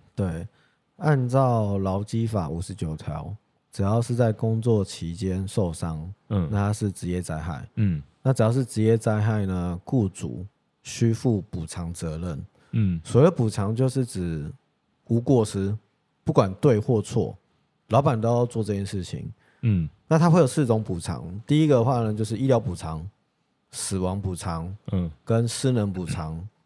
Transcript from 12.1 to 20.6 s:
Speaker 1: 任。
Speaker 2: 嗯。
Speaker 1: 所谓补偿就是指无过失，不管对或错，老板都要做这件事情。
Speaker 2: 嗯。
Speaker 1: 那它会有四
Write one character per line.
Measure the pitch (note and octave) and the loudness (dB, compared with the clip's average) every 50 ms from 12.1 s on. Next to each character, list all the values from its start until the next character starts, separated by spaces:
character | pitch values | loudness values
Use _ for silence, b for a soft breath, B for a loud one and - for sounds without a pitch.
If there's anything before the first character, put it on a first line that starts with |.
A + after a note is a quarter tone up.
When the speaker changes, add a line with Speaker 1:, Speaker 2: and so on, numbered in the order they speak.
| D#2 D#2+ | -6 -6
Speaker 1:
任。 | F2 F2+ D#2 C2 - - _ b b b b | -6 -6 -8 -8 -10 -14 _ b b b b
Speaker 2:
嗯。 | A#2 G#2+ F#2+ F2 E2 - | 0 2 2 0 -2 -2
Speaker 1:
所 | - - A#2 C#3+ | 2 4 6 6
谓 | F3+ | 6
补 | F#3 - A#2+ A2 | 6 4 0 0
偿 | - - G2+ G2+ A2 | 0 -2 -2 -2 0
就 | A2 C3 C3 | 2 0 0
是 | B2 C3+ B2+ | 2 0 -2
指 | A#2 - F#2+ F2 E2+ E2 D#2 D2 E2 - - _ _ _ _ _ _ _ _ _ | -2 -4 -4 -4 -4 -4 -6 -6 -8 -12 -14 _ _ _ _ _ _ _ _ _
无 | - A2+ A#2 | -2 0 0
过 | A#2+ D3 C#3 A#2+ A2 | 4 4 4 4 4
失， | G#2 - G2+ F#2+ G2 G#2+ G#2+ _ _ _ _ _ _ _ _ - | 2 0 -2 -2 -2 -2 -4 _ _ _ _ _ _ _ _ -4
不 | - D3+ | 0 4
管 | C#3+ A2+ F#2+ F#2+ | 4 4 4 2
对 | - - D3 A#2+ G#2 | 2 4 4 4 4
或 | G2+ - B2+ G#2+ | 4 2 2 0
错， | F#2+ - - A#2+ F2+ A1+ - - _ _ _ _ _ _ _ _ _ - | 0 0 0 -2 -2 -2 -4 -10 _ _ _ _ _ _ _ _ _ 0
老 | A2+ B2 C#3+ | 2 4 4
板 | D3+ B2+ A#2 | 4 2 0
都 | G#2+ A2+ | 0 0
要 | A#2+ A#2+ B2 | 2 2 0
做 | A#2+ - A2+ G#2+ | 0 -2 -2 -2
这 | G2 G#2 | -2 -2
件 | G2 G2 | -2 -4
事 | F#2+ - G2 F2 | -4 -4 -6 -6
情。 | - - - - - - b b b b b b | -6 -8 -10 -10 -10 -12 b b b b b b
Speaker 2:
嗯。 | A#2+ G#2 F2+ D#2+ D2 - _ _ - | 2 2 2 0 -2 -4 _ _ 2
Speaker 1:
那 | D#3+ D#3+ | 2 4
它 | E3 F3 | 6 6
会 | D#3 F3+ | 6 6
有 | D3+ | 6
四 | B2+ - - | 4 4 2